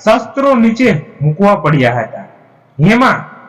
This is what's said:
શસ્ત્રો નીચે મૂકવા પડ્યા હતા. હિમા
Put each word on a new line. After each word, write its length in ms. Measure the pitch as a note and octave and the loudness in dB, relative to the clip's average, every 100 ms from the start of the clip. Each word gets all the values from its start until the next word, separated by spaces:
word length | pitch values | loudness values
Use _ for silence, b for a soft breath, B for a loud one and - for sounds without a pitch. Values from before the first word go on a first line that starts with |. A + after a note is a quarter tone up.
શસ્ત્રો 500 | G#3 A#3+ - - C#4 | 0 0 -2 -4 0
નીચે 520 | B3 A3+ A3+ B3+ D3+ - - | 2 2 2 0 0 -6 -6
મૂકવા 320 | D3+ D3+ G3+ | -4 0 0
પડ્યા 460 | G3 D3+ D3+ B2 A#2+ | 2 0 0 0 -2
હતા. 240 | A2 - - - _ _ _ - | -6 -12 -18 -20 _ _ _ -2
હિમા 440 | E3+ A#3 B3+ - - - | 2 2 0 -2 -8 -20